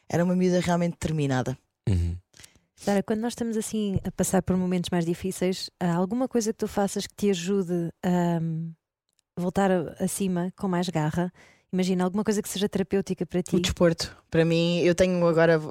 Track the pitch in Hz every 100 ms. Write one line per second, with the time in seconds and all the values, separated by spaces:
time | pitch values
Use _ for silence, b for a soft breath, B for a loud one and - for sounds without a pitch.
0 | b 160 180 180 185 180 170 175 175 -
1 | 160 156 139 127 123 135 _ _ - 90
2 | 85 87 - - b b b b - 202
3 | - 214 233 - 233 220 - 214 208 185
4 | 190 - 180 190 - 185 180 180 170 175
5 | 165 175 190 - 185 190 - - 180 170
6 | 185 240 262 240 214 - 214 - 202 202
7 | - - 202 185 170 202 175 175 165 -
8 | 185 180 175 170 165 160 165 160 _ _
9 | _ _ _ - 175 196 196 185 151 -
10 | 190 - 196 175 180 - 196 175 180 160
11 | 151 175 180 - b b b 185 185 180
12 | 180 196 214 208 - 185 202 196 196 196
13 | - 185 175 180 - 180 180 - 175 165
14 | - - - 165 165 165 170 175 170 175
15 | 185 180 170 165 165 160 156